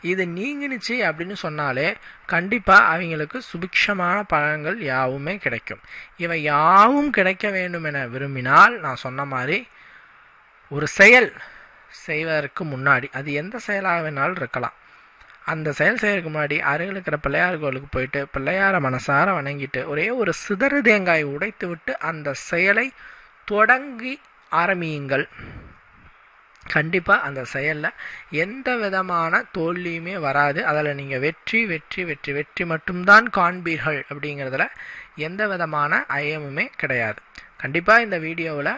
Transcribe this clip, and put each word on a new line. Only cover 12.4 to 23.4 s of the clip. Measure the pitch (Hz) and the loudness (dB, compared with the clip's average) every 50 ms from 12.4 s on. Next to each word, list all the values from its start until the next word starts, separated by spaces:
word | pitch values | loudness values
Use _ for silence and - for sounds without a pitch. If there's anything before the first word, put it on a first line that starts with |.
| 147 139 _ - 180 | -2 -4 _ -8 -6
முன்னாடி, | 156 139 127 135 143 139 127 131 143 | -6 -6 0 4 4 4 4 2 -4
அது | - 131 139 151 143 | -8 -8 -6 -4 -4
எந்த | 147 156 190 233 | -4 -4 -6 -10
செயலாக | 240 - - 208 196 190 190 175 170 160 156 | -10 -6 -4 -4 -2 0 0 0 0 -2 -4
வேணாலும் | 151 139 139 165 185 | -2 -2 -2 -2 -2
இருக்கலாம், | - 131 117 - 127 120 117 - - - - - - - - _ - - - - - - - | -4 -6 -4 -4 -4 -4 -4 -8 -10 -20 -20 -20 -20 -20 -20 _ -20 -20 -20 -20 -14 -8 -6
அந்த | 160 160 156 156 143 - | -6 -4 -4 -4 0 2
செயல் | 151 180 226 247 | 2 2 2 2
செய்யறதுக்கு | - 208 202 196 170 160 151 | 0 0 0 0 -2 -4 -4
முன்னாடி | 156 151 143 147 156 - 143 | -2 -2 0 -2 0 0 0
அருகில் | 139 156 170 196 196 | 0 0 -2 -4 -6
இருக்கிற | 196 180 - 147 | -6 -4 -4 -4
பிள்ளையார் | 147 - 139 143 156 175 180 185 156 | -2 -2 0 2 2 2 2 0 -2
கோயிலுக்கு | 151 143 131 131 139 139 | -2 -4 -4 -4 -8 -6
போயிட்டு | - 131 127 131 - 143 139 - - | -4 -4 -4 -2 -2 -6 -6 -4 -6
பிள்ளையாரை | 139 135 143 180 190 196 196 196 180 143 | -4 -2 0 0 2 2 4 2 2 2
மனசார | 131 127 127 - - 139 139 160 196 190 | 2 0 -2 0 2 4 4 4 4 2
வணங்கிட்டு | 165 139 139 143 143 139 135 - 127 135 165 | -2 -2 -6 -6 -6 -8 -6 -4 -6 -4 -2
ஒரே | 143 151 165 214 | -2 -2 -2 -2
ஒரு | 247 262 220 175 160 | 0 0 0 0 -2
சிதறு | - - - 208 185 254 277 285 285 | -4 -4 -4 -2 0 0 2 2 4
தேங்காய் | 233 240 214 208 185 180 170 160 151 | 4 4 4 4 4 2 2 2 2
உடைத்து | 143 139 147 180 214 214 _ - | -2 -4 -4 -6 -6 -6 _ -8
விட்டு | 180 170 160 _ - 131 - | -8 -8 -8 _ -8 -8 -6
அந்த | - 156 165 156 147 147 135 - - - | -6 -6 -6 -6 -6 -8 -8 -8 -8 -4
செயலை | - 170 180 196 202 220 240 269 - - - - - - - - _ _ | 0 2 4 4 4 2 2 -2 -6 -14 -20 -20 -20 -20 -20 -20 _ _